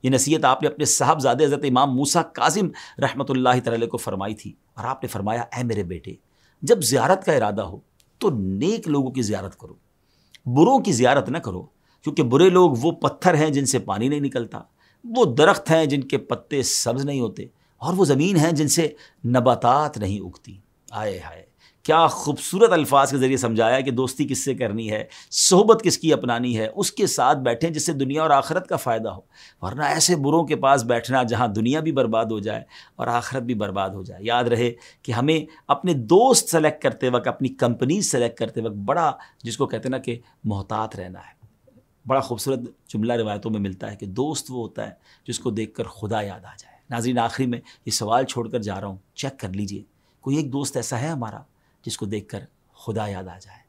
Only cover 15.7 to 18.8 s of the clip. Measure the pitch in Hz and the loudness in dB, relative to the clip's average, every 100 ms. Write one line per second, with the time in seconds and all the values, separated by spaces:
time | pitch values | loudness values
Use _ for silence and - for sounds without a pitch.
15.7 | 160 156 143 135 139 - - _ 143 120 | 2 4 0 -2 -4 -4 -8 _ -4 -2
16.7 | - 123 123 139 139 113 - - _ _ | -2 -2 -4 -4 -4 -4 -6 -18 _ _
17.7 | _ 143 185 160 135 170 185 156 151 151 | _ -4 2 4 4 4 4 4 2 2
18.7 | - | 2